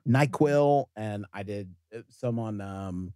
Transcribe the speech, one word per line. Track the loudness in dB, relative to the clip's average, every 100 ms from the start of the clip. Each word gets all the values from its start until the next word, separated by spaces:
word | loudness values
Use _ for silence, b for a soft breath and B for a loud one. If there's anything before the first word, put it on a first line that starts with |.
| 2
NyQuil, | 4 4 4 4 6 6 4 0 -6
and | -6 -6 -8
I | -10
did, | -8 -8 -8 -14 _ -18
uh, | -18
some | _ -4 -2
on, | -4 -6
um, | -8 -8 -6 -6 -8